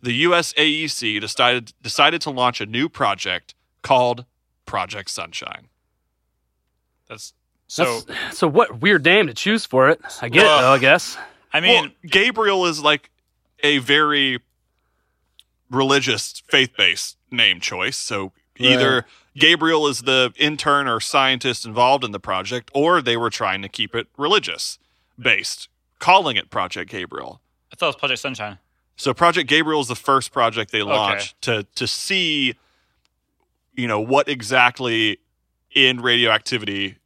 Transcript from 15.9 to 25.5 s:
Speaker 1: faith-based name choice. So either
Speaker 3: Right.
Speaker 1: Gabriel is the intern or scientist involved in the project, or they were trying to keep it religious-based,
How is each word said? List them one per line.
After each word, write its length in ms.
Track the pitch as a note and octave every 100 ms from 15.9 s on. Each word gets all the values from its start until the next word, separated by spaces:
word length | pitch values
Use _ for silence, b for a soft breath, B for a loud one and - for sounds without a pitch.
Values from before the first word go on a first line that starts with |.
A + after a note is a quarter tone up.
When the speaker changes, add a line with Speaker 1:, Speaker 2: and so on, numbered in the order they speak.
| C#3 C3 G#2+ - - _
Speaker 1:
faith-based 680 | C#3+ C3 - F#2+ E2+ - - _
name 260 | B2 A2 F2
choice. 380 | - F#2 G2+ C3
So 340 | - G#2 F#2+ _ _ _
either 380 | B2+ C3 B2
Speaker 3:
Right. 100 | B2+ - b b C#3+
Speaker 1:
Gabriel 520 | D#3 E3+ D#3+ D#3+ D3
is 140 | B2+
the 300 | A#2+ C3 B2 -
intern 500 | D3 D3+ D3+ C#3+ C3+
or 140 | A2+
scientist 680 | - D3 C3 B2+ C3+ A#2 A2+
involved 380 | A2 B2 C3+
in 80 | B2
the 80 | G2+
project, 500 | - F#2 G2 B2 -
or 300 | C#3+ D#3 F3
they 140 | A#2+ A#2
were 140 | A#2
trying 320 | - G#2 F#2+
to 60 | G2
keep 280 | - G#2+ A#2
it 100 | A2 -
religious-based, 1500 | C#3+ G3+ D3+ E2 - - _ _ _ - B2 G2+ -